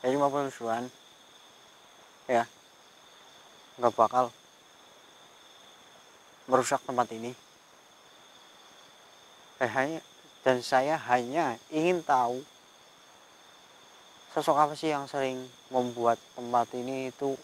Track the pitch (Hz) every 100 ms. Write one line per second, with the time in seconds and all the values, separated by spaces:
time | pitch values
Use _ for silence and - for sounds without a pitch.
0 | 127 139 143 143 139 - 117 117 123 -
1 | - - - - - - - - - -
2 | - - - 120 117 - - - - -
3 | - - - - - - - - 120 113
4 | 110 123 123 - - - - - - -
5 | - - - - - - - - - -
6 | - - - - - 127 120 135 - 123
7 | 117 113 120 123 - - - - - -
8 | - - - - - - - - - -
9 | - - - - - - 123 107 135 160
10 | - - - - - 127 120 131 135 156
11 | - 123 120 143 151 113 - 156 170 180
12 | 156 135 120 127 143 - - - - -
13 | - - - - - - - - - -
14 | - - - - 151 147 151 147 160 147
15 | 139 143 131 131 127 - - 127 123 120
16 | 117 117 - - 120 120 117 123 123 135
17 | 131 - 139 135